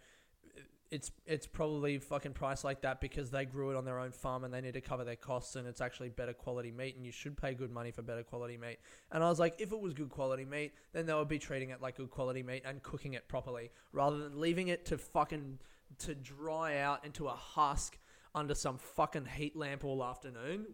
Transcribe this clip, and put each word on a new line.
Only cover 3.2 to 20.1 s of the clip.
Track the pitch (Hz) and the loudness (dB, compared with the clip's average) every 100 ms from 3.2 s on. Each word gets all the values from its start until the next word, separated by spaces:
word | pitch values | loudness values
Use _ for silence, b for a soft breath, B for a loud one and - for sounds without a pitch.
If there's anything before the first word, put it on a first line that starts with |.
| 135 | -2
they | 139 135 | 0 -2
grew | 135 135 | 0 0
it | 135 | 0
on | 131 | 0
their | 127 | -2
own | 127 | -4
farm | 123 135 127 | -4 -2 -2
and | 127 | -2
they | 123 | -4
need | 131 | -4
to | 127 | -4
cover | - 131 120 | -4 -2 -2
their | 117 | -6
costs | - 127 - 131 | -2 -2 -2 -6
and | 123 | -6
it's | 117 | -4
actually | 123 - 123 | -4 -2 -6
better | 113 123 | -4 -4
quality | 120 - 123 120 | -4 -4 -2 -4
meat | 117 131 127 | -4 -6 -6
and | 123 | -10
you | |
should | - 143 147 | -8 -6 -2
pay | 143 | -2
good | 127 131 | -2 -2
money | 117 117 | -2 -4
for | 113 | -6
better | 120 117 | -4 -4
quality | 117 120 120 120 | -4 -6 -4 -6
meat." | 117 113 B B B | -8 -10 B B B
And | 160 | 6
I | 165 | 6
was | 165 | 8
like, | 170 165 | 6 6
"If | 208 | -2
it | 220 | 0
was | 196 | -2
good | 143 143 | -2 -4
quality | 143 135 131 | 0 0 0
meat, | 135 147 147 b b | 0 -2 -2 b b
then | 165 160 | -2 4
they | |
would | 156 147 | 4 4
be | 151 | 2
treating | - 135 131 | 0 -2 -2
it | 127 | -4
like | 131 123 | -4 -4
good | 131 | -6
quality | - 131 131 | 0 0 2
meat | 123 131 131 | -2 -4 -4
and | 139 | -6
cooking | - 147 139 | -6 -6 -4
it | 127 - | -6 -2
properly | 131 131 120 117 b b | -4 -2 -4 -6 b b
rather | 143 143 147 | 4 6 4
than | 147 143 | -2 2
leaving | 165 170 180 | 4 4 4
it | 175 - | 2 2
to | 151 | -2
fucking, | - 160 147 156 139 135 b b - 135 | 2 4 4 2 -4 -10 b b -20 -8
to | - | -6
dry | 143 127 139 160 156 160 143 | -6 -8 -6 -2 0 2 4
out | 143 143 151 | 4 2 -2
into | 143 143 | -4 -2
a | 117 | -4
husk | - - 147 147 - - b b b | -4 6 6 6 0 -6 b b b
under | 151 147 143 | -2 2 2
some | 147 131 | 2 0
fucking | - - 151 156 123 | -4 2 4 2 -4
heat | 139 147 156 | -2 -2 -2
lamp | 147 139 | -4 -2
all | 143 135 | 0 0
afternoon, | 123 | 0